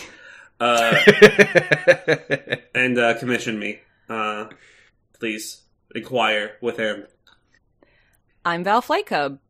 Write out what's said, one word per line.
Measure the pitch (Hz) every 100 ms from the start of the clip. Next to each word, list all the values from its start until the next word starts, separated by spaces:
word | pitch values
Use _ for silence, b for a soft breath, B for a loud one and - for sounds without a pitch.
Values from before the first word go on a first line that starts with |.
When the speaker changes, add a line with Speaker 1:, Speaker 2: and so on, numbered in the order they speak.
| - B B B B -
Speaker 1:
Uh, | 120 117 113 117 -
Speaker 2:
<laughs> | - 208 - - 175 - - - 175 - 151 - 143 - 127 - 123
Speaker 1:
and, | 127 123
uh, | 117 117
commission | 123 117 120 107
me. | 104 101 _ _ -
Uh, | 113 107 104 110 - b b b b _ -
please | 113 107 - - _ _ _ 120
inquire | 107 127 110 107 107 -
with | 120 113
him. | 110 101 - _ _ _ _ _ _ _ b b b b _ _
Speaker 3:
I'm | 175 170 180
Val | 226
Flight | - 339 -
Cub. | 160 143 139 _